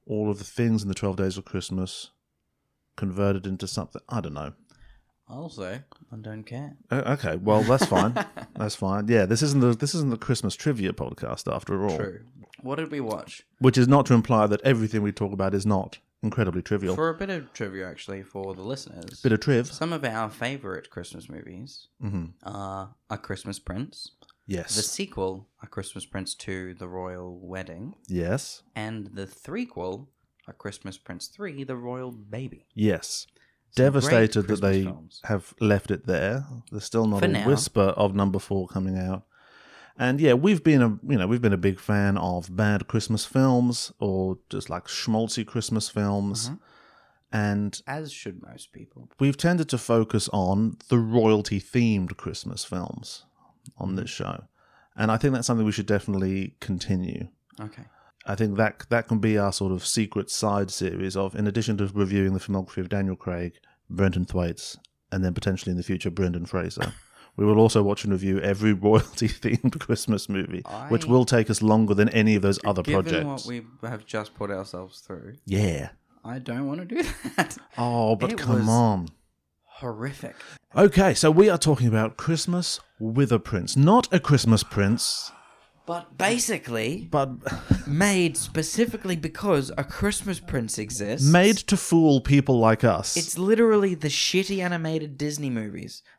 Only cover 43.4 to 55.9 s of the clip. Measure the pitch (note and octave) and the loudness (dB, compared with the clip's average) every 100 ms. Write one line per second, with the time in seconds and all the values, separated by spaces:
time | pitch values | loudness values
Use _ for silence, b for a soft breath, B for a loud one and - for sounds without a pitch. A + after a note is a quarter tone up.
43.4 | C3 B2 B2 A#2 - - G#2 F#2+ F#2+ F#2 | 4 4 2 -2 -6 -4 -2 0 -2 -4
44.4 | - G2+ - F2 - - - A2 A2+ - | -8 -10 -8 -10 -8 -8 -2 0 0 -4
45.4 | G#2+ A#2+ - A2 - - G2+ G2+ G2+ G#2 | -4 -4 -2 -4 -4 -2 -2 0 -2 -4
46.4 | A#2 E3+ b b b b b b _ A2 | -6 -10 b b b b b b _ -2
47.4 | G#2 G2+ G#2 - - C#3+ D#3 - A2 F#2 | 0 0 -2 -6 -10 -10 -10 -12 -14 -14
48.4 | - A#2 - - - - A#2+ - C#3 C#3 | -18 -20 -20 -20 -20 -20 -12 0 0 2
49.4 | E3+ F3 D3+ B2 - A#2 A2 G#2+ - G#2 | 2 2 0 -2 2 2 4 0 0 0
50.4 | F#2 G2 A2+ - - B2 A2+ A#2 A2 G#2+ | 2 2 0 -2 0 2 4 4 6 4
51.4 | G2+ G2+ - B2 A#2 G#2 F2+ - F2+ E2 | 2 -4 -2 2 2 2 -2 -6 -10 -8
52.4 | - F#2 - F2+ F2 - A2+ - _ b | -10 -10 -8 -8 -8 -10 -14 -18 _ b
53.4 | b b - - F#2+ F#2+ F2+ - G1+ G1+ | b b -20 -10 -6 -4 -6 -8 -8 -8
54.4 | - b b b b - A2 A2+ C#3+ B2+ | -14 b b b b -2 0 2 2 0
55.4 | A#2+ A#2 G#2+ G#2 G#2 | 0 0 0 -2 0